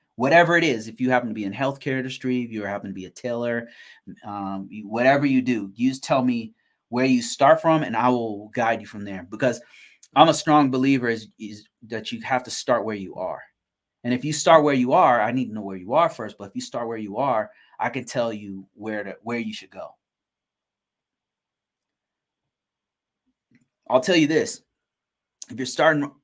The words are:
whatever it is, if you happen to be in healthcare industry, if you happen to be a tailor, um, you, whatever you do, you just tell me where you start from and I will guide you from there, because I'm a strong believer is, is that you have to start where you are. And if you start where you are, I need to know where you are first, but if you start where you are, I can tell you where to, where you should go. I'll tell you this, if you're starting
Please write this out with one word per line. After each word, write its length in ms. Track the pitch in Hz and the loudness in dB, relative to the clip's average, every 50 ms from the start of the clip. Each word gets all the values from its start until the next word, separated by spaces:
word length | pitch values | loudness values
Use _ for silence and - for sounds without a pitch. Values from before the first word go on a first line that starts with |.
| _ _ _ | _ _ _
whatever 420 | - 123 135 156 170 175 160 175 170 | -2 2 6 8 8 8 8 6 4
it 60 | 165 | 4
is, 240 | 156 123 110 110 113 | 2 2 0 -4 -8
if 140 | 113 - | -6 -2
you 80 | 127 127 | 2 4
happen 180 | 127 123 123 113 | 4 4 2 0
to 60 | 101 | -4
be 100 | 107 104 | -4 -6
in 100 | 98 104 | -6 -4
healthcare 440 | 113 135 135 139 139 - 143 131 131 | -2 -2 -2 -2 -4 -4 -4 -4 -4
industry, 460 | 127 131 131 - - 131 127 123 120 | -4 -6 -8 -6 -4 -2 -2 -2 -2
if 80 | 113 | -4
you 120 | 110 107 101 | -6 -6 -6
happen 260 | 98 101 101 98 98 | -4 -6 -6 -6 -8
to 40 | 92 | -10
be 120 | 92 92 | -10 -12
a 40 | 90 | -14
tailor, 580 | - - - 123 117 117 120 120 117 117 117 - - - - - - - _ 95 - - - | -14 -10 -8 -6 -4 -4 -2 -2 -2 -4 -6 -8 -16 -20 -20 -20 -20 -20 _ -20 -20 -16 -14
um, 420 | 107 101 101 98 98 98 98 98 - | -12 -10 -8 -6 -6 -6 -8 -8 -10
you, 180 | 101 107 104 98 | -12 -14 -12 -6
whatever 380 | 107 117 123 131 143 143 143 | -2 2 4 4 4 4 4
you 160 | 139 131 127 | 2 2 2
do, 300 | 123 127 123 110 101 98 98 | 2 2 0 -2 -4 -8 -6
you 140 | 107 123 131 | -2 0 0
just 140 | 131 131 - | 0 -2 -2
tell 200 | - 151 135 123 | 0 0 2 2
me 300 | 127 120 117 113 110 - _ _ _ _ _ _ - | 2 0 -2 -4 -8 -14 _ _ _ _ _ _ -6
where 160 | 117 123 131 | -2 0 2
you 160 | 131 127 123 | 4 2 2
start 400 | 117 - - - 139 139 160 - | 0 -2 0 2 2 2 2 2
from 220 | - 165 160 156 147 | 0 0 0 0 0
and 120 | - 113 | -2 -2
I 120 | 110 120 127 | 0 0 0
will 400 | 127 120 113 110 104 101 104 107 107 | 0 0 -2 -6 -8 -10 -12 -10 -6
guide 260 | 123 117 113 117 110 | -4 -2 -2 -2 -4
you 80 | 104 - | -6 -12
from 160 | - 104 101 | -14 -12 -12
there, 220 | 98 95 92 87 95 | -12 -12 -12 -14 -12
because 300 | 107 107 135 123 117 - - _ - - - - _ _ - - - | -6 -2 -2 -2 -2 -2 -10 _ -20 -20 -20 -20 _ _ -12 0 4
I'm 140 | 135 160 165 | 6 6 6
a 40 | 151 | 6
strong 360 | - - 160 147 151 143 135 | 2 2 4 4 4 4 4
believer 380 | 127 131 131 139 139 127 123 120 | 2 2 2 2 2 2 2 0
is, 180 | 113 110 107 101 _ - | -2 -4 -6 -14 _ -14
is 280 | 110 101 104 101 - _ _ _ - 110 | -14 -14 -14 -16 -20 _ _ _ -14 -10
that 240 | 113 110 110 - | -10 -10 -8 -8
you 100 | 120 117 | -10 -10
have 220 | 113 - 135 123 123 | -6 -4 -4 -4 -4
to 80 | - | -4
start 340 | - - - - 123 113 101 | -10 -6 -2 0 0 0 0
where 100 | 110 107 | -4 -6
you 200 | 101 95 87 - | -8 -8 -10 -10
are. 260 | - 92 87 71 - - _ _ _ _ _ _ _ _ _ _ _ - | -8 -8 -8 -8 -10 -14 _ _ _ _ _ _ _ _ _ _ _ -4
And 80 | 120 123 | -4 -4
if 100 | 123 131 | -2 -2
you 80 | 151 | -4
start 320 | 151 - - 175 165 160 147 | -4 0 4 8 8 8 8
where 100 | 147 139 | 6 4
you 200 | 127 123 123 147 | 2 2 2 4
are, 280 | 180 175 143 120 117 | 4 6 6 4 4
I 100 | 104 117 | 2 0
need 160 | 131 131 123 107 | 0 -2 -4 -4
to 60 | 107 | -6
know 80 | 110 | -10
where 160 | 101 98 95 92 | -10 -10 -10 -10
you 160 | 90 101 123 | -6 -2 0
are 160 | 156 170 160 | 2 2 2
first, 280 | - - 113 101 95 - | 0 -4 -10 -10 -12 -14
but 120 | 101 98 | -16 -14
if 60 | - | -12
you 60 | 123 | -12
start 260 | - - - 123 117 113 | -10 -8 -8 -8 -6 -6
where 100 | 117 110 | -8 -8
you 200 | 107 101 98 117 | -8 -8 -6 -4
are, 340 | 139 139 120 110 104 - - _ _ _ _ - | -2 0 0 0 -2 -4 -8 _ _ _ _ -6
I 100 | 107 120 | -6 -4
can 160 | - 131 117 | -4 -6 -8
tell 260 | - - 131 117 117 | -6 -4 -4 -4 -4
you 340 | 110 104 104 98 98 95 95 _ _ | -4 -8 -10 -12 -12 -14 -14 _ _
where 280 | - 104 110 107 104 101 | -12 -8 -8 -6 -6 -6
to, 140 | 98 90 - - | -8 -12 -12 -8
where 160 | 113 120 117 | -6 -6 -6
you 140 | 113 110 107 | -6 -6 -8
should 180 | - 95 - | -12 -14 -16
go. 240 | - 95 80 71 - _ _ _ _ _ _ _ _ _ _ _ _ _ _ _ _ _ _ _ _ _ _ _ _ _ _ _ _ _ _ _ _ _ _ _ _ _ _ _ _ _ _ _ _ _ _ _ _ _ _ _ _ _ _ _ _ _ _ _ _ _ _ _ _ _ _ _ _ _ _ _ _ _ _ _ _ _ _ - | -16 -16 -16 -16 -18 _ _ _ _ _ _ _ _ _ _ _ _ _ _ _ _ _ _ _ _ _ _ _ _ _ _ _ _ _ _ _ _ _ _ _ _ _ _ _ _ _ _ _ _ _ _ _ _ _ _ _ _ _ _ _ _ _ _ _ _ _ _ _ _ _ _ _ _ _ _ _ _ _ _ _ _ _ _ 0
I'll 100 | 120 131 | 0 2
tell 160 | 131 - 180 | 2 4 4
you 120 | 170 156 143 | 4 4 4
this, 340 | 160 147 - - - - _ _ _ _ _ _ _ _ _ _ _ _ _ _ _ - - - | 2 2 0 0 -4 -10 _ _ _ _ _ _ _ _ _ _ _ _ _ _ _ -20 -18 -14
if 80 | 120 110 | -10 -8
you're 80 | 127 | -8
starting 440 | 123 - - 156 160 156 147 143 143 - _ | -6 0 2 4 4 4 2 0 -4 -8 _